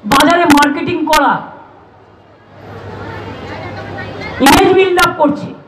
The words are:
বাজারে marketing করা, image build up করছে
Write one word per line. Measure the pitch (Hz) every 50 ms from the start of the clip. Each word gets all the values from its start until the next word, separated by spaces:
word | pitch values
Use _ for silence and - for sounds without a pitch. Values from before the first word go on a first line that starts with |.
| -
বাজারে | 208 - 285 302 320 349 349 349 311 294
marketing | 285 294 294 - 339 - 359 349 320 311 302
করা, | 311 302 277 233 185 - - - - - - - - - - - _ - - - - _ - _ - _ - - - - - - - - - - - - - - - - - - - - - - 302 277 330 349 339 - - - - - - - - 262 247 220 - - 254
image | 277 - 349 392 359 370
build | 359 392 370 359 349 349
up | 349 - -
করছে | 302 294 285 - - - - - -